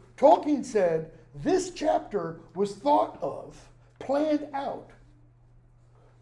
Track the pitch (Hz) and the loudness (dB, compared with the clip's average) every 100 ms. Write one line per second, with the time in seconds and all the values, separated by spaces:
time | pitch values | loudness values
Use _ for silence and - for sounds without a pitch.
0 | - - 277 349 294 277 - 208 175 160 | -18 4 6 6 4 -2 0 2 2 0
1 | 160 - - 143 214 370 - - 311 311 | -4 -16 -20 -6 0 0 0 -4 0 0
2 | 311 196 165 165 - 180 202 - 285 311 | 0 -6 -6 -10 -12 -4 -4 -2 2 2
3 | 320 - 220 - - - - - - - | 2 -4 -8 -8 -16 -20 -20 -20 -20 -16
4 | - 285 311 294 294 277 269 - - - | -4 -2 0 -2 -4 -8 -8 -10 -14 -20
5 | - - - _ - - _ _ _ _ | -20 -20 -20 _ -20 -20 _ _ _ _
6 | _ - | _ -20